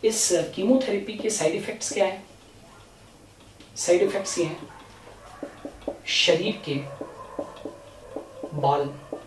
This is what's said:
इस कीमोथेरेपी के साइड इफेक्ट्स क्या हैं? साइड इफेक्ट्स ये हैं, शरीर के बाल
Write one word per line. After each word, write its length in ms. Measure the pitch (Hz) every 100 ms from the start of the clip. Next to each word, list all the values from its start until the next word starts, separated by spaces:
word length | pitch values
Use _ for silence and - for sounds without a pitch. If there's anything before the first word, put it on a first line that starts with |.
इस 240 | 220 220 -
कीमोथेरेपी 800 | 175 160 - 208 262 226 202 -
के 160 | 208 220
साइड 240 | - -
इफेक्ट्स 380 | 202 - - -
क्या 140 | - -
हैं? 200 | - - - - - - - - - - - - - - - - -
साइड 260 | - 180
इफेक्ट्स 360 | 202 196 196 175
ये 60 |
हैं, 240 | 160 151 143 - - - - - - - 285 - 285 - - - -
शरीर 560 | - - 165 202 - -
के 60 | 139 139 - - - - - - - - - - - - - - - - 147
बाल 240 | 135 143 139 - - -